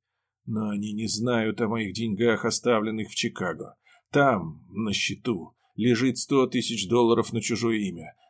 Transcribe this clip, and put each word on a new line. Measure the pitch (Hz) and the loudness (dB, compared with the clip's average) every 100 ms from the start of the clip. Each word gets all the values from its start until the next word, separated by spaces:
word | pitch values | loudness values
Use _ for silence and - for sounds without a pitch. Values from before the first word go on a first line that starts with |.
| _ _ _ _ - | _ _ _ _ -8
Но | 110 107 | -4 -2
они | 101 107 | -4 -4
не | 104 110 | -4 -4
знают | 107 120 120 110 107 | -2 0 0 0 0
о | 110 | -2
моих | 113 101 | -2 -4
деньгах, | 98 117 98 120 107 | -2 -2 2 2 2
оставленных | 117 - 123 110 110 110 104 | 0 0 2 2 0 -4 -6
в | - | -4
Чикаго. | 117 - 90 76 - - _ _ _ | -4 -2 -4 -4 -10 -18 _ _ _
Там, | 143 139 107 82 76 - | 2 4 2 -2 -10 -12
на | 98 110 | -6 -2
счету, | 101 - 101 120 95 - _ _ | -2 -2 -4 -4 -4 -6 _ _
лежит | - 117 113 127 120 | -2 2 2 2 0
сто | - 139 123 | 2 4 4
тысяч | 123 113 113 92 | 0 -2 -2 2
долларов | 120 117 117 104 | 4 6 4 2
на | 117 | -2
чужое | - 110 117 113 | -2 0 0 0
имя, | 98 85 78 - | -2 -6 -12 -18